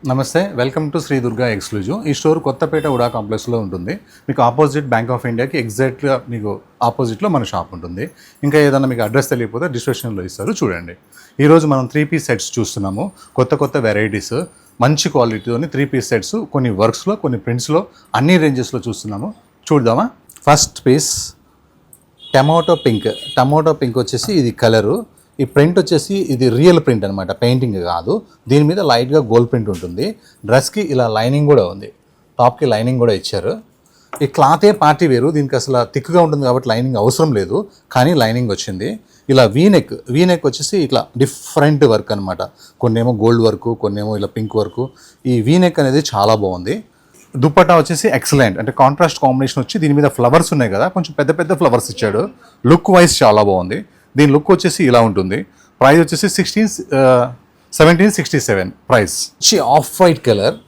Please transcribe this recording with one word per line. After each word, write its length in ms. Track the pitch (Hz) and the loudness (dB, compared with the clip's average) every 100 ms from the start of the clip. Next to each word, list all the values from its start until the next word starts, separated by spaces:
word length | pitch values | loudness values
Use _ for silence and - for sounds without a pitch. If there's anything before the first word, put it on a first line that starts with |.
| 139 | -4
నమస్తే, 300 | 131 131 165 196 147 | -4 -2 -2 -2 -2
welcome 260 | 127 131 156 | -4 -4 -6
to 60 | 160 | -6
శ్రీ 120 | - 135 | -4 -4
దుర్గా 220 | 123 110 123 | -2 -4 -4
ఎక్స్క్లూజివ్. 420 | 104 - 107 95 190 185 | -4 -6 -8 -6 -6 -4
ఈ 20 | 139 | -2
స్టోర్ 200 | 156 160 | 0 0
కొత్తపేట 420 | 151 127 160 156 147 | -2 -4 -4 -2 -2
ఉడా 120 | 127 120 | -2 -2
కాంప్లెక్స్లో 420 | 117 104 107 - 117 | -4 -6 -8 -4 -6
ఉంటుంది. 300 | 101 90 90 196 _ _ - | -6 -8 -10 -12 _ _ -8
మీకు 120 | 135 120 | 0 0
opposite 400 | 123 151 139 143 | 2 0 0 -2
Bank 160 | 117 117 | -2 -2
of 100 | 123 123 | -4 -4
ఇండియాకి 260 | 113 131 147 | -4 -4 -4
ఎగ్జాక్ట్‌గా 520 | 117 104 131 - 143 131 123 | -6 -2 -4 -2 -4 -4 -4
మీకు 180 | 117 104 98 _ _ 120 | -10 -8 -10 _ _ -4
ఆపోజిట్లో 420 | - 123 110 208 | -2 -4 -4 -2
మన 100 | 156 113 | -2 -4
షాప్ 200 | 92 85 85 | -8 -10 -14
ఉంటుంది. 280 | 85 87 156 _ - _ 143 | -14 -12 -12 _ -20 _ 0
ఇంకా 120 | 151 143 | 2 2
ఏదైనా 220 | 135 131 | 2 -2
మీకు 100 | 120 107 | -2 -2
అడ్రస్ 220 | 123 135 | -2 -2
తెలియకపోతే 360 | 127 113 113 170 | -4 -4 -6 -6
డిస్క్రిప్షన్లో 500 | 123 127 120 120 101 92 | -6 -6 -6 -6 -10 -10
ఇస్తారు, 260 | - 101 214 | -10 -8 -4
చూడండి. 340 | - 87 87 90 _ _ _ - | -4 -4 -10 -20 _ _ _ 0
ఈరోజు 220 | 147 160 151 | 4 6 4
మనం 120 | 135 127 | -2 -2
త్రీ 120 | 151 151 | -4 -2
పీస్ 160 | 165 - | -4 -4
సెట్స్ 180 | 113 - - | -4 -4 -6
చూస్తున్నాము, 480 | 107 - 98 98 190 _ - - | -6 -6 -6 -6 -8 _ -10 -2
కొత్త 140 | 127 147 | 0 0
కొత్త 120 | 139 143 113 | -2 -2 -2
వెరైటీస్, 480 | 104 107 101 - 117 175 _ _ _ | 0 -2 -4 -6 -8 -8 _ _ _
మంచి 220 | 123 147 - 143 | 0 2 0 0
క్వాలిటీతోని 520 | 117 107 98 117 156 | 0 -2 -4 -4 -4
త్రీ 120 | 135 139 | -4 -2
పీస్ 160 | 135 - | -2 -2
సెట్స్, 220 | 117 - 220 208 | -4 -4 -8 -6
కొన్ని 180 | 147 123 95 | -4 -2 0
వర్క్స్లో, 360 | 113 117 - 214 - | 0 0 -6 -4 -4
కొన్ని 140 | 117 | -6
ప్రింట్స్లో, 380 | - 120 117 156 202 _ _ 110 | -4 -6 -2 -2 -4 _ _ -2
అన్ని 180 | 143 180 156 | 2 4 2
రేంజెస్లో 340 | 131 120 123 117 | 0 -4 -6 -8
చూస్తున్నాము. 420 | 107 107 101 165 - _ _ - | -8 -8 -10 -10 -14 _ _ -2
చూద్దామా? 380 | 151 117 117 233 _ _ - - | 0 2 0 -2 _ _ -6 2
ఫస్ట్ 320 | 147 - - - | 2 2 -4 0
పీస్ 240 | 117 - - - - _ _ _ _ _ _ _ _ - | 0 0 -8 -10 -16 _ _ _ _ _ _ _ _ -2
టమాటో 420 | 131 143 165 165 165 139 | 0 2 2 2 0 0
పింక్. 260 | 110 110 104 - - | -2 -4 -6 -6 -2
టమాటో 380 | 131 151 160 151 | 2 2 2 0
పింక్ 160 | 131 120 | -2 -4
వచ్చేసి 280 | 123 120 - 190 | -4 -6 -2 0
ఇది 120 | 123 - | 0 0
కలరు. 340 | 117 113 101 185 226 _ _ _ | 2 2 2 -2 -6 _ _ _
ఈ 20 | 131 | -2
ప్రింట్ 220 | - 147 175 | 2 2 2
వచ్చేసి 340 | 165 160 - 196 175 | 0 -2 -2 -6 -4
ఇది 120 | 127 127 117 | 0 0 4
రియల్ 240 | 165 170 151 | 4 4 2
ప్రింట్ 180 | 113 98 | -2 -2
అనమాట, 240 | 98 95 98 | -6 -6 -2
పెయింటింగ్ 340 | 120 127 123 98 87 | 0 0 -2 -4 -4
కాదు. 240 | 85 87 214 - _ - | -4 -4 -6 -6 _ 0
దీని 140 | 139 151 | 2 2
మీద 120 | 185 170 | 0 0
లైట్గా 300 | 117 123 151 120 | 0 2 0 2
గోల్డ్ 180 | 117 120 | 2 2
ప్రింట్ 180 | 123 107 | -2 -4
ఉంటుంది. 320 | 90 90 87 170 220 _ _ 104 | -6 -8 -6 -8 -8 _ _ 0
డ్రెస్కి 340 | 123 139 214 190 | 0 2 -6 -2
ఇలా 120 | 127 120 110 | 0 0 0
లైనింగ్ 320 | 120 143 147 | 0 0 4
కూడా 140 | 139 90 | 4 4
ఉంది, 160 | 95 - _ _ _ _ - | -4 -16 _ _ _ _ 0
టాప్కి 280 | 120 - 139 | 0 2 -2
లైనింగ్ 280 | 107 117 131 | -2 -2 0
కూడా 100 | 120 98 | 0 0
ఇచ్చారు. 320 | - 101 104 220 - _ _ _ _ - | -4 -6 -6 -8 -12 _ _ _ _ -6
ఈ 20 | 143 - | -4 2
క్లాతే 340 | 139 165 208 208 | 2 4 2 4
పార్టీ 260 | 151 147 170 | 2 2 2
వేరు, 160 | 127 135 151 | 2 0 -2
దీనికి 200 | 139 131 | -2 -4
అసలు 200 | 135 127 117 | -2 -2 -2
థిక్‌గా 260 | 139 123 175 165 | -4 -2 2 2
ఉంటుంది 180 | 151 135 | 2 0
కాబట్టి 200 | 123 123 | 0 0
లైనింగ్ 260 | 110 131 117 | -2 -2 0
అవసరం 280 | 107 - 160 113 | 0 2 0 0
లేదు, 180 | 92 127 208 _ _ | -2 -6 -6 _ _
కానీ 180 | 127 131 170 | 0 2 2
లైనింగ్ 280 | 113 120 123 | 0 0 -4
వచ్చింది. 340 | 95 - 92 117 220 _ _ - | -4 -6 -8 -8 -10 _ _ 0
ఇలా 120 | 131 117 113 | 4 4 4
వీ 80 | 185 | 4
నెక్, 180 | 185 - - - | 4 2 -12 -6
వీ 80 | 127 180 | 0 2
నెక్ 140 | 175 147 | 2 0
వచ్చేసి 280 | - 143 196 147 | -4 -4 -2 0
ఇట్లా 160 | 131 - - | -2 -4 -2
డిఫరెంట్ 600 | 131 - - - 147 151 139 | -2 -2 -6 0 2 4 4
వర్క్ 180 | 107 - | 2 0
అనమాట. 280 | 104 95 90 98 _ - _ | -6 -6 -8 -8 _ -20 _
కొన్నేమో 300 | 120 110 120 117 | -2 0 0 2
గోల్డ్ 200 | 113 117 110 | 2 4 2
వర్క్, 220 | 104 117 113 | 0 -6 -4
కొన్నేమో 320 | 107 104 104 104 | -4 -4 -6 -6
ఇలా 100 | 101 - | -6 -6
పింక్ 200 | 107 110 | -4 -4
వర్క్. 220 | 95 - 131 _ - _ 131 | -4 -6 -10 _ -20 _ -2
ఈ 40 | 123 110 | -2 2
వీ 60 | 170 | 2
నెక్ 140 | 180 165 | 2 2
అనేది 200 | 139 139 - | 0 0 -2
చాలా 240 | 107 101 110 | 0 2 2
బాగుంది. 320 | 98 90 90 196 - _ _ _ _ - | 0 -4 -6 -8 -10 _ _ _ _ -2
దుపట్టా 320 | 143 147 170 170 | 2 4 6 4
వచ్చేసి 260 | 156 165 220 131 | 2 -2 -2 -2
ఎక్సలెంట్, 400 | - 143 120 92 | 0 2 2 0
అంటే 120 | 110 - | -6 2
కాంట్రాస్ట్ 400 | 135 143 170 - | 2 4 0 2
కాంబినేషన్ 360 | 135 131 135 - | 0 0 -2 -4
వచ్చి 140 | 123 220 | -4 -2
దీని 120 | 156 143 | 0 2
మీద 100 | 147 - | 2 2
ఫ్లవర్స్ 320 | 120 156 165 151 | 2 4 2 0
ఉన్నాయి 160 | 117 98 | 0 0
కదా, 120 | 160 185 | -2 -2
కొంచెం 180 | 170 151 | -6 -4
పెద్ద 100 | 143 156 | -2 -2
పెద్ద 120 | 160 175 | -2 0
ఫ్లవర్స్ 280 | 160 117 - | 2 2 -2
ఇచ్చాడు. 300 | 107 110 104 123 - _ _ 123 | -4 -2 -2 -4 -8 _ _ 4
లుక్ 180 | 170 - 185 | 4 6 6
వైజ్ 180 | 175 - | 6 6
చాలా 220 | 120 107 101 | 4 6 4
బాగుంది. 300 | 92 90 107 104 _ _ 131 | 0 -2 -8 -10 _ _ 2
దీని 120 | 147 | 4
లుక్ 160 | 139 147 | 4 4
వచ్చేసి 280 | 185 185 - 151 | 2 2 0 4
ఇలా 100 | 120 113 | 6 4
ఉంటుంది. 300 | 98 92 113 - _ _ _ | 0 -4 -4 -8 _ _ _
ప్రైస్ 180 | 131 156 | 4 6
వచ్చేసి 240 | 160 160 202 - | 4 0 -2 -2
సిక్స్టీన్, 320 | 185 - 214 - - 135 | -2 0 -2 -4 -4 2
ఆ, 20 | 131 127 123 127 _ _ _ - | 4 4 2 -6 _ _ _ 2
సెవెంటీన్ 340 | 156 170 202 208 | 4 6 2 0
సిక్స్టీ 220 | 147 147 - | -2 -4 0
సెవెన్ 240 | 101 92 - _ | -2 -2 -10 _
ప్రైస్. 260 | 127 95 - - _ | 0 0 -4 -10 _
వచ్చి 160 | - 208 123 | 0 0 2
ఆఫ్ 160 | 143 - - | 2 0 2
వైట్ 200 | 180 143 - | 2 2 0
కలర్ 280 | 104 107 202 | 0 0 -4